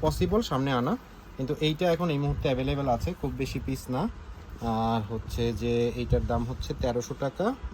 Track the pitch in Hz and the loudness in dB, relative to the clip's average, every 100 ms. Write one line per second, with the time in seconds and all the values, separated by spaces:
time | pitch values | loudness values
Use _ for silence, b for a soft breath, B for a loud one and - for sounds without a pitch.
0 | 156 - 180 208 233 135 139 127 170 247 | 0 2 2 2 2 0 2 2 2 0
1 | - - - - 135 147 156 156 180 165 | -4 -18 -14 -6 -4 0 0 2 2 4
2 | 175 143 143 143 - 127 135 139 139 117 | 2 2 2 2 2 2 2 2 2 2
3 | - 180 139 127 131 139 - 131 - 127 | 0 -2 -2 -2 -2 -2 -2 -4 -2 0
4 | 226 - - - - - 117 117 113 117 | 0 -4 -12 -14 -12 -6 -2 0 2 2
5 | 107 113 - - 117 107 120 120 120 117 | 0 -4 -4 0 0 0 2 2 2 0
6 | 117 123 110 117 117 123 - 147 131 120 | 2 2 2 0 0 -4 -6 -2 0 0
7 | - 135 139 - 202 269 - | -2 -2 -4 0 0 0 -6